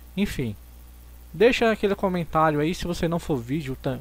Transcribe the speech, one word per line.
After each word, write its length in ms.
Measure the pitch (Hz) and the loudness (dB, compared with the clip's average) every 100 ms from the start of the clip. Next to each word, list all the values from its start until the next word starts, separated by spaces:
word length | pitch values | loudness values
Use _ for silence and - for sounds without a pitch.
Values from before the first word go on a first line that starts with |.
| - - | -10 -4
Enfim, 380 | 202 - 120 95 - - - - - - - | -2 -2 -4 -6 -14 -20 -20 -20 -20 -20 -12
deixa 380 | 156 233 - 226 | 4 4 6 2
aquele 240 | 214 202 196 | 2 0 0
comentário 640 | 196 180 160 160 156 147 | 0 -2 0 2 4 4
aí, 160 | 156 185 | 0 -2
se 100 | 175 | -4
você 220 | 175 170 | -2 -2
não 100 | 170 | -2
for 200 | - 139 | -2 -4
vídeo, 400 | 117 151 135 131 | -2 -4 -4 -6
tam-, 180 | 139 127 | -6 -6